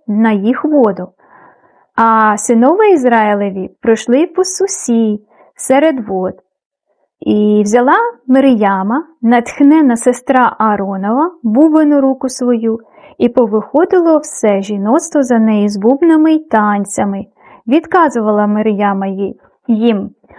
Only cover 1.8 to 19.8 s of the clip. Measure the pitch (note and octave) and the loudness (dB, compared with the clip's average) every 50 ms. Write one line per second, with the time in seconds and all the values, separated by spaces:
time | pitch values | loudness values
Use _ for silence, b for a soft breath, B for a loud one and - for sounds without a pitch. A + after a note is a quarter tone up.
1.8 | b b b - A3+ A3+ A3+ A3 G#3+ G#3+ G#3 G#3 - - A#3+ A3+ A#3+ C#4 E4+ G4+ | b b b -2 0 2 2 2 2 0 0 -2 -2 0 2 2 4 2 2 2
2.8 | A4 G#4 F#4 D4 B3 B3 A#3 A3+ G#3+ G#3 G#3 G3+ G3+ G3+ F#3+ G3 F#3 - - _ | 4 2 2 2 2 2 2 2 2 0 0 -2 -2 -4 -6 -8 -10 -10 -12 _
3.8 | - A3+ A3+ A3+ - - A#3+ C#4 E4 F4+ - F4+ F#4 - - - F#4 G4 - - | -2 -2 -2 0 0 0 0 0 0 0 -2 -2 -4 -4 -2 -4 -4 -4 -4 -8
4.8 | - - A#3 A3+ A3+ G#3+ G#3 G#3 b b b b b b b - - - C4 C#4 | -4 -2 0 0 0 0 -2 -6 b b b b b b b -16 -4 0 0 2
5.8 | D4+ D#4+ C#4+ B3+ G#3 G#3 G3 F#3+ F#3 - - - _ _ _ _ _ _ _ _ | 2 2 0 -2 -6 -6 -6 -6 -6 -6 -8 -12 _ _ _ _ _ _ _ _
6.8 | _ _ _ _ _ _ _ _ - G#3+ G#3+ G#3 G#3 G#3 G#3 G#3 G#3 G3+ G#3+ A#3+ | _ _ _ _ _ _ _ _ -4 -2 0 2 2 2 2 2 2 2 2 2
7.8 | A#3+ C4+ E4 G#4+ A#4 A#4+ A#4+ - _ B3+ B3+ C4+ C#4 C4+ B3 G#3 G#3 G3 G3 F#3+ | 2 2 2 2 0 -2 -6 -10 _ 0 0 2 4 2 2 2 0 0 0 -2
8.8 | F#3+ G3+ A#3 D4 E4+ - _ _ - A3+ B3 A#3+ A#3 - - - C#4+ C#4+ D4+ D#4+ | -2 -2 -4 -4 -6 -8 _ _ 0 0 2 2 0 -4 -2 2 4 4 4 4
9.8 | D4+ B3+ A#3 A#3 - B3+ B3 - - - C4 B3+ B3 - - - G#3+ A3 G#3 G3 | 4 2 0 2 0 -2 -2 -2 -4 -2 0 2 2 0 0 -2 -2 -2 0 -2
10.8 | G3 G3 G3 F#3+ F#3+ G#3 A#3 C4 D#4+ F#4 E4+ - - A3 G#3 C4 D#4 D#4+ D4+ D#4 | -4 -6 -6 -6 -4 -2 -2 0 -2 -2 -4 -6 -4 -2 2 2 2 4 4 2
11.8 | D#4 D4 D4 C#4+ C4+ C4+ C4 C4 - C4 - - B3 B3 B3 A3 A3+ A3+ A3 A3+ | 2 2 2 2 0 0 -2 -4 -6 -8 -6 -4 -2 -2 -2 0 0 -4 -4 -4
12.8 | A3 B B B B B B B A#3+ A#3+ - C4 A#3+ G#3 G#3 G#3+ G#3+ - - D4 | -8 B B B B B B B -2 0 2 0 0 0 0 -4 -4 -2 0 0
13.8 | F4+ F4+ F#4+ F4+ E4 E4 D#4+ D4 D4+ - - - - G#3+ G3+ G3 G3 G#3 G#3 G3 | 0 2 2 2 2 2 2 0 0 -4 -8 -2 -2 0 0 0 -2 -4 -6 -4
14.8 | G3 G#3+ B3+ E4+ E4 - - D4 C4+ A#3+ B3 A3+ A3 A3 G#3+ G#3 G#3 G#3 G#3 G3 | -2 0 0 -2 -2 -2 -2 -2 0 0 0 0 2 2 2 0 0 0 -2 0
15.8 | G3 A3+ C4+ C#4 E4+ E4 D#4+ D#4 D#4 D#4+ D#4 D#4 D#4 - - G#3+ G#3 G#3 G#3 G3+ | 0 0 2 2 2 2 4 4 4 2 2 0 -2 -2 -2 0 0 0 -2 -2
16.8 | G3 G3 - - A3 G3+ G3 G3 G3+ - b b b b b b b A3+ B3+ E4+ | -4 -6 -6 -6 -4 -4 -6 -8 -10 -14 b b b b b b b -2 0 0
17.8 | D#4+ - - F4+ E4 C#4+ - A#3+ G#3+ G#3+ G#3 G#3 G#3 G#3 G#3 G#3+ G#3+ A3 G#3 G3 | 0 0 0 2 2 2 0 -2 -2 0 0 0 0 0 0 0 0 -2 -2 0
18.8 | G#3 G3+ G3 G3 G3 G3 F#3+ F#3+ G3+ - - b b b b b _ - A3+ G#3+ | -2 -2 -2 -4 -4 -6 -6 -6 -8 -8 -8 b b b b b _ -2 -2 0